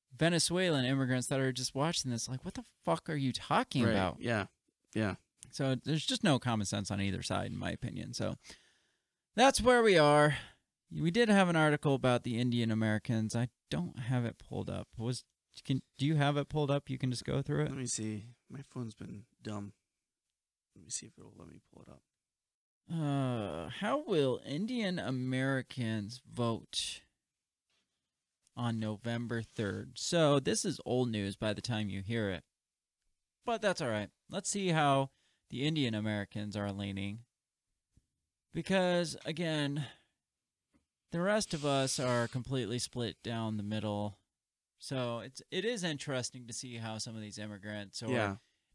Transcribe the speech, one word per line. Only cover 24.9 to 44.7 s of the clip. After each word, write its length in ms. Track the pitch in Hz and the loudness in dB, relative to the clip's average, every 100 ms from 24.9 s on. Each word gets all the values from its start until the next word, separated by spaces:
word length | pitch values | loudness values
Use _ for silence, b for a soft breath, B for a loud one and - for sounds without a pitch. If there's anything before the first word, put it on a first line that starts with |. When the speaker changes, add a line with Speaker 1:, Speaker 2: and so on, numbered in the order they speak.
| 175 | -2
Speaker 1:
Americans 1200 | 101 131 127 131 135 135 - - 113 110 101 123 - | -4 -4 -2 -2 0 -2 -4 -6 -4 -2 -6 -10 -12
vote 760 | 120 120 113 - - - - _ _ _ _ _ _ _ _ _ _ _ _ _ _ _ - | -2 0 -2 -4 -6 -6 -8 _ _ _ _ _ _ _ _ _ _ _ _ _ _ _ -4
on 240 | 120 113 | -2 -2
November 640 | 110 107 117 117 117 117 | -2 -4 -4 -4 -4 -4
third? 580 | 107 - 104 101 98 - | -6 -4 -4 -4 -8 -8
So 400 | - 170 151 143 | -2 4 6 4
this 240 | 135 220 | 2 0
is 160 | 208 135 - | 0 -4 -2
old 240 | 127 123 | 0 2
news 240 | 107 98 101 | 0 -2 -2
by 160 | 110 | -2
the 80 | 104 | -2
time 280 | - 123 107 | -2 -2 -2
you 120 | 98 | -4
hear 280 | 95 117 101 | -4 -2 0
it. 160 | 87 - _ _ _ _ _ _ _ _ _ - | -2 -8 _ _ _ _ _ _ _ _ _ -4
But 160 | 226 | 0
that's 200 | 214 175 | 0 0
all 80 | 151 | 0
right. 200 | 107 101 _ - | 0 -2 _ -10
Let's 200 | 196 - | -8 -4
see 200 | 202 185 | -2 2
how 400 | 160 147 139 135 _ _ _ - | 4 6 4 2 _ _ _ -10
the 160 | 120 143 | -2 0
Indian 260 | 156 127 | 2 2
Americans 640 | 107 107 104 98 107 104 104 | 2 0 -2 -4 -6 -6 -4
are 160 | 101 | -4
leaning. 480 | 98 101 98 98 110 - _ _ _ _ _ _ _ _ _ _ _ _ | -2 -4 -4 -6 -8 -14 _ _ _ _ _ _ _ _ _ _ _ _
Because, 640 | 165 165 190 180 175 170 - - | -8 2 4 4 2 0 -4 -6
again, 600 | 160 170 156 143 143 139 B B B _ _ _ _ _ _ _ _ - | -4 -2 0 0 -2 -4 B B B _ _ _ _ _ _ _ _ -8
the 100 | 170 | -2
rest 320 | 185 214 - | 2 2 0
of 120 | 160 143 | -2 2
us 340 | 139 135 - | 2 2 0
are 280 | 127 120 117 | 2 2 2
completely 520 | 131 117 131 104 120 | -2 -2 -2 -2 -2
split 360 | - 123 117 - | -4 -4 -4 -4
down 340 | - 117 110 107 | -6 -4 -2 -2
the 60 | |
middle. 560 | 101 107 107 104 104 101 _ _ _ _ _ | -2 -2 -2 -2 -4 -6 _ _ _ _ _